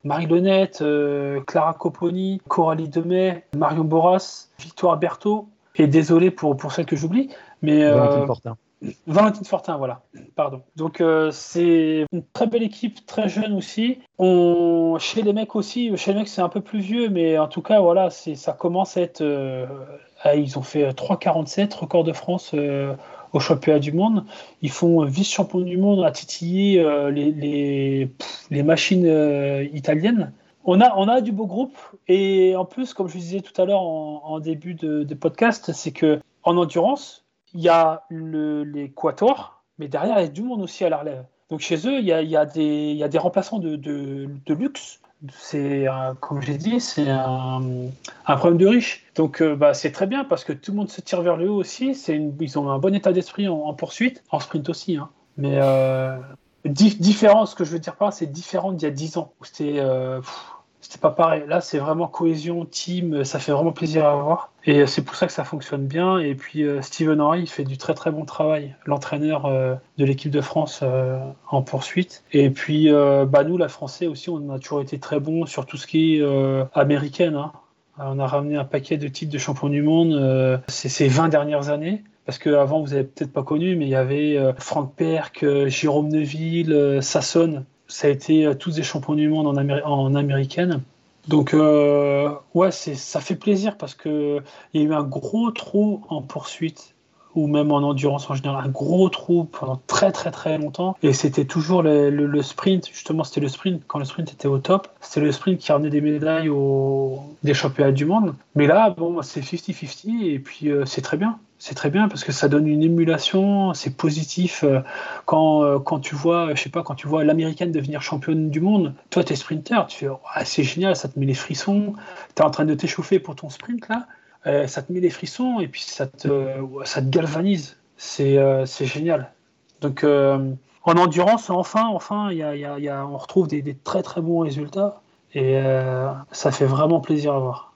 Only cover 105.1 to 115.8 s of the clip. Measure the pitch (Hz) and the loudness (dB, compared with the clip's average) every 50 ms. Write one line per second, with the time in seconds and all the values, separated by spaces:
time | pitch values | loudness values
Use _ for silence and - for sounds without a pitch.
105.1 | - - 147 151 135 - - 190 185 160 - - 151 143 151 151 147 147 147 151 | -2 0 0 0 0 0 0 -2 -2 0 2 0 2 2 2 0 0 0 0 0
106.1 | 151 147 151 156 160 160 160 156 147 139 139 139 139 135 135 135 135 135 135 135 | -2 0 -2 -2 -2 0 0 0 0 0 0 2 2 0 0 0 0 0 -2 -2
107.1 | 131 139 143 147 - _ - 143 143 135 - 143 131 - 147 139 139 135 147 156 | -4 -8 -12 -16 -16 _ 0 0 0 0 0 -4 0 2 2 4 4 2 2 2
108.1 | 190 226 214 170 139 - _ _ _ 147 147 147 165 202 226 214 180 170 165 170 | 2 2 2 0 -2 -8 _ _ _ 2 4 6 6 6 6 4 2 0 -4 -2
109.1 | 175 170 143 - - 160 131 - - 165 - - 185 - - 131 - - - 208 | -2 -4 -6 -6 -8 -10 -8 -6 -8 -8 -6 -8 -10 -8 -10 -14 -14 -10 -6 -6
110.1 | 226 233 214 175 147 135 135 - - - 151 147 147 143 139 135 - - 135 - | -4 -2 -2 -2 -2 -4 -6 -12 -14 -6 -2 0 0 0 0 -2 -4 -8 -4 -4
111.1 | - 151 196 226 226 - _ _ _ _ - - 135 - - 143 147 196 214 202 | -2 0 0 -2 -2 -4 _ _ _ _ -14 -12 -10 -2 -2 0 2 2 2 2
112.1 | - 135 - - 139 - - 143 143 147 156 151 151 151 156 165 170 170 165 160 | 0 -4 -6 -6 -4 0 2 2 4 4 4 4 2 4 4 4 4 4 4 2
113.1 | 160 151 - - - 190 190 202 202 196 196 190 165 - - - 135 - - 165 | 2 0 0 0 2 2 4 4 4 2 2 0 0 -2 -6 -8 -6 -2 -2 -2
114.1 | 147 160 156 - - 180 180 175 - - - 147 135 131 131 - - - - - | 0 -2 -4 -4 -2 -2 -2 -2 -2 2 2 4 4 2 0 -4 -12 -12 -10 -10
115.1 | - - - - - 156 160 160 156 151 147 143 143 139 | -12 -10 -2 0 2 4 4 4 4 4 4 4 4 2